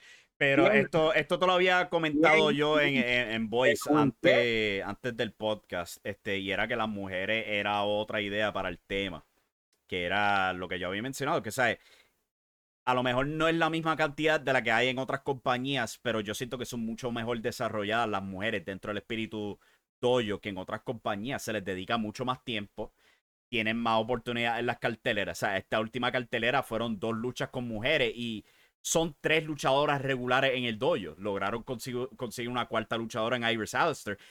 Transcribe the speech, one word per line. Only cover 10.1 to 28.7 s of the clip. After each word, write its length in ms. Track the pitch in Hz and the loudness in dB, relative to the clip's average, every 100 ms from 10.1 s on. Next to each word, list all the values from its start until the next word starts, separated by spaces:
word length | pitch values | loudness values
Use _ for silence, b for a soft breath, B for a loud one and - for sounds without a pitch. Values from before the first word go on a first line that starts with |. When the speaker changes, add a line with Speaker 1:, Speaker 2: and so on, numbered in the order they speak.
| 98 104 101 92 | 0 2 2 0
Speaker 1:
lo 160 | 90 90 | -2 -6
que 100 | 92 | -6
yo 100 | 90 | -6
había 140 | 98 | -6
mencionado, 400 | 127 135 139 160 | -8 -6 -4 -4
que, 80 | 107 | -4
¿sabes? 280 | 113 120 98 b b b _ _ _ _ _ _ _ - | 0 0 -2 b b b _ _ _ _ _ _ _ 0
A 80 | |
lo 80 | 127 | 0
mejor 240 | 123 123 139 | 2 0 -2
no 220 | 156 160 | 0 0
es 60 | |
la 140 | 165 160 | 2 0
misma 280 | 160 160 156 | 0 -2 0
cantidad 420 | 156 143 156 156 | -2 0 2 2
de 140 | 135 | 2
la 100 | 131 | 0
que 100 | 117 | 4
hay 160 | 113 123 | 2 2
en 100 | 127 | 0
otras 220 | 131 135 | -4 -4
compañías, 760 | - 131 139 123 131 139 113 - | -4 -2 0 -2 0 -2 -4 -4
pero 180 | 123 110 | -2 -2
yo 140 | 104 | -2
siento 220 | 104 123 127 | -6 -6 -6
que 100 | 117 | -6
son 140 | 120 | -6
mucho 300 | 113 113 123 | -6 -6 -6
mejor 300 | 117 113 117 | -4 -4 -2
desarrolladas 680 | 117 - 117 107 101 113 113 | -4 -4 -4 -2 0 0 0
las 140 | 101 | -2
mujeres 420 | 98 92 110 107 | -4 -4 -2 -2
dentro 260 | 85 98 107 | -4 -8 -6
del 80 | 104 | -6
espíritu 600 | - 113 110 110 104 95 b b _ _ | -6 -6 -4 -4 -6 -8 b b _ _
dojo 400 | 123 127 107 98 | 2 2 0 -4
que 100 | 107 | -6
en 80 | 95 | -8
otras 240 | 92 110 | -8 -8
compañías. 600 | - 117 117 104 117 123 | -6 -6 -4 -4 -4 -6
Se 100 | - | -4
les 120 | 107 | -4
dedica 320 | 95 92 95 117 | -4 -6 -2 -2
mucho 280 | 107 - | -2 -4
más 200 | 127 127 | -6 -4
tiempo, 480 | - 110 101 - 110 b b b _ _ _ | -6 -8 -8 -10 -12 b b b _ _ _
tienen 300 | 113 110 117 | -2 0 0
más 220 | 117 110 | 2 2
oportunidades 600 | 110 123 123 120 120 113 | 2 -2 -2 -2 -2 0
en 60 | 120 | -2
las 120 | 120 | -2
carteleras. 600 | 127 113 131 104 90 85 | -4 -2 -2 0 -2 -2
O 20 | |
sea, 160 | 110 95 | -2 -2
esta 240 | - 117 | 0 -2
última 320 | 110 127 123 | -2 -2 -2
cartelera 500 | 127 123 120 113 135 | -2 -2 -2 0 0
fueron 380 | - 110 117 107 | 0 -2 -2 -2
dos 140 | 113 | -2
luchas 340 | 113 123 - 135 | -2 -4 -4 -6
con 180 | 131 123 | -6 -6
mujeres 460 | 110 123 156 120 | -4 0 2 2
y 300 | 113 120 107 b b b | -2 -6 -6 b b b